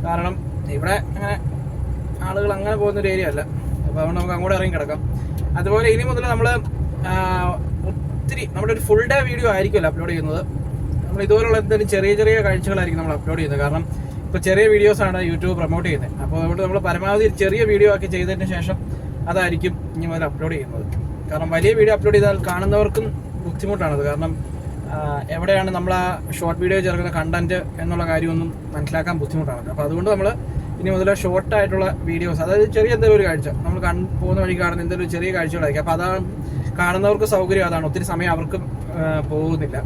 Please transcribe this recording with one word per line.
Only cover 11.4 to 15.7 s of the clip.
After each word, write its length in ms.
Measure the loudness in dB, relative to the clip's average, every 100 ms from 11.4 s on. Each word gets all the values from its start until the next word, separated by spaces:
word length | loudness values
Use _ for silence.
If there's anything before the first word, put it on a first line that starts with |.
| 6 2
എന്തെങ്കിലും 280 | 4 2 2
ചെറിയ 180 | 2 4 4
ചെറിയ 160 | 4 4 4
കാഴ്ചകളായിരിക്കും 540 | 0 0 0 0 0
നമ്മൾ 120 | -2 -2
അപ്ലോഡ് 200 | -2 -2
ചെയ്യുന്നത്. 220 | 0 0
കാരണം 200 | 0 0 -2 -6 -6 -8 -4
ഇപ്പോൾ 140 | -2 2
ചെറിയ 160 | 4 6
വീഡിയോസാണ് 440 | 6 6 4 2 2 0
YouTube 260 | 0 0 0
പ്രൊമോട്ട് 260 | 0